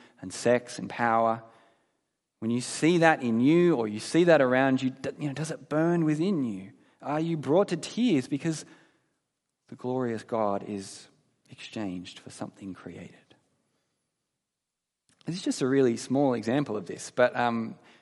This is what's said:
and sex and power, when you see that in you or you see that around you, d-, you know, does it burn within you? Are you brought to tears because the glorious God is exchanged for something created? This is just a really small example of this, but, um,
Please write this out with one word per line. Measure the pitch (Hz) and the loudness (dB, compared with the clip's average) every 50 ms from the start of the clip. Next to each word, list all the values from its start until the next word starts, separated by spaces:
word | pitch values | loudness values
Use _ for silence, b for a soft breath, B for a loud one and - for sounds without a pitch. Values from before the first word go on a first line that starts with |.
| b b b _ | b b b _
and | - 92 - | -14 -12 -12
sex | - - 120 123 120 120 - - - | -2 2 4 4 4 2 -4 -10 -10
and | - 104 | -10 -10
power, | - - 120 117 113 113 113 113 113 113 b b b b b b b b b b b b b _ _ _ _ _ _ _ | -4 -2 0 2 2 2 2 2 0 -2 b b b b b b b b b b b b b _ _ _ _ _ _ _
when | 113 113 | -4 -2
you | 120 123 | -2 -2
see | 123 - - - - 160 180 170 | -4 -6 -4 0 2 2 4 6
that | 165 160 156 139 139 | 6 4 4 4 0
in | 120 113 113 | 0 0 2
you | 123 139 160 175 175 175 160 | 4 4 4 6 6 4 4
or | 120 113 | 2 0
you | 107 104 104 | -2 -4 -6
see | - - - 160 180 | -6 0 2 4 6
that | 175 165 143 | 6 6 6
around | 135 123 127 127 135 135 131 127 131 | 6 4 4 4 4 4 2 2 0
you, | 127 | -4
d-, | 131 - - 135 - - | -6 -6 -8 -10 -8 -6
you | 147 147 | -6 -6
know, | 135 | -4
does | 131 156 151 | -6 -6 -6
it | 160 - 135 - | -8 -10 -8 -4
burn | - 151 160 170 175 175 160 | -2 0 2 2 2 2 2
within | 156 151 151 165 202 202 156 131 | 0 0 0 0 -2 0 -2 -2
you? | 117 101 95 95 104 - b b b b b - | -4 -6 -8 -10 -14 -18 b b b b b -8
Are | 127 143 156 | -6 -4 -4
you | 160 170 170 | -2 -2 -4
brought | 156 135 165 156 185 202 196 | -4 0 2 4 4 4 2
to | 180 | -2
tears | 160 - - - 214 240 247 175 135 - - | -6 -6 -8 -4 0 2 2 2 2 2 0
because | 151 135 - 165 160 151 - b b b b b b b b b b b b _ _ _ _ _ _ _ _ _ | -4 -4 -4 -4 -4 -4 -8 b b b b b b b b b b b b _ _ _ _ _ _ _ _ _
the | 117 | -16
glorious | - - 123 127 131 127 120 113 107 110 | -10 -6 -4 -2 -2 -2 -2 -4 -6 -6
God | - 123 113 110 101 101 101 95 | -4 -2 0 0 0 0 -2 -4
is | - 104 98 98 - - - - - _ _ _ _ _ _ _ _ | -6 -8 -8 -8 -12 -14 -18 -20 -20 _ _ _ _ _ _ _ _
exchanged | 127 - - - - 117 107 95 90 90 87 - - - | -20 -20 -18 -12 -10 -8 -8 -6 -8 -10 -12 -14 -16 -18
for | - - | -20 -20
something | - - 104 - - - 101 95 87 | -14 -14 -14 -14 -14 -14 -14 -14 -14
created? | - - - - - 85 82 - - _ _ _ _ _ _ _ _ _ _ _ _ _ _ _ _ _ _ _ _ _ _ _ _ _ _ _ _ _ _ _ _ _ _ _ _ _ _ _ _ _ | -14 -16 -16 -16 -16 -16 -18 -20 -20 _ _ _ _ _ _ _ _ _ _ _ _ _ _ _ _ _ _ _ _ _ _ _ _ _ _ _ _ _ _ _ _ _ _ _ _ _ _ _ _ _
This | - 165 | -8 -8
is | 190 - | -6 -4
just | 302 262 - | -4 -2 -2
a | 143 127 | 0 2
really | 135 139 135 123 117 110 | 4 4 4 4 2 0
small | - - 127 135 143 135 123 | -2 -2 0 2 2 2 0
example | 113 101 110 120 147 143 - 214 - | 0 -2 0 0 0 0 -2 -4 -6
of | 92 | -6
this, | - - - - - - | -8 -10 -12 -12 -6 2
but, | - 123 123 123 | 2 2 2 4
um, | 127 120 120 117 113 113 110 - - b b b b | 2 0 0 0 -2 -4 -6 -10 -14 b b b b